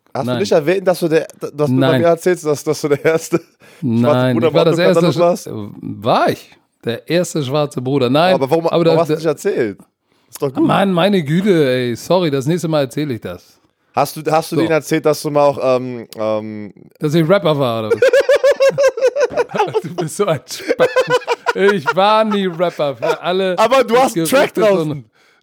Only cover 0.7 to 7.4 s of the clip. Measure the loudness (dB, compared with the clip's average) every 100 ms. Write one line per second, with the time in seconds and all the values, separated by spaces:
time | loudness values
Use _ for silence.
0.7 | 0 0 0 2 0 -2 -10 -10 -4 0
1.7 | 2 2 2 2 2 0 -2 -2 -4 -2
2.7 | -2 0 0 0 -2 0 -4 -4 _ -20
3.7 | -8 -2 2 2 2 2 2 2 2 2
4.7 | 2 4 4 2 2 2 0 -6 -12 -12
5.7 | -12 -12 -6 0 2 0 -4 -10 _ _
6.7 | _ -8 -8 -2 -2 -2 -4